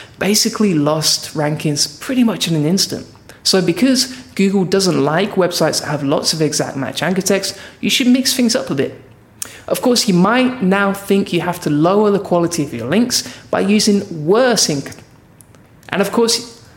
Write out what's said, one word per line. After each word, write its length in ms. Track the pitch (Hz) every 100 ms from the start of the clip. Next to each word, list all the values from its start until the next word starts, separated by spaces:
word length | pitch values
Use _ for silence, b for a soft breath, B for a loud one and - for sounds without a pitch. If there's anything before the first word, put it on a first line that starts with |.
| B -
basically 540 | 175 214 226 220 214
lost 600 | 156 143 156 156 - -
rankings 680 | 151 147 151 160 143 - -
pretty 240 | - 254 240
much 240 | 170 170
in 60 | 160
an 100 | 147
instant. 420 | 190 - - - - - B
So 220 | - 190 175
because 480 | 170 262 254 - B B -
Google 300 | 190 196 175
doesn't 400 | 190 185 147 139
like 260 | 160 208
websites 480 | 190 175 175 156 -
that 80 | 139
have 160 | 151
lots 300 | 139 151 -
of 80 | 160
exact 340 | 151 147 131 139
match 260 | 127 -
anchor 200 | 156 185
text, 360 | 185 196 190 B B B
you 100 | -
should 180 | - 247
mix 280 | 254 254 -
things 180 | 240
up 160 | - -
a 60 | 139
bit. 260 | 127 - - - - - B B -
Of 120 | -
course, 280 | 254 240 -
you 40 |
might 480 | 175 196 240 254 254
now 300 | 185 196 202
think 400 | 196 - 196 190
you 80 | 170
have 220 | 170 170
to 80 | 165
lower 420 | 147 165 208 208
the 80 | 196
quality 440 | 202 175 170 165
of 100 | 139
your 160 | 117 117
links 340 | 190 247 - B B -
by 140 | 196
using 640 | 190 214 208 202 202 165 151
worse 420 | 214 254 220 -
inc-, 320 | 143 - - - - - - - - - - -
and 100 | 175
of 100 | 196
course, 480 | - 233 - - - -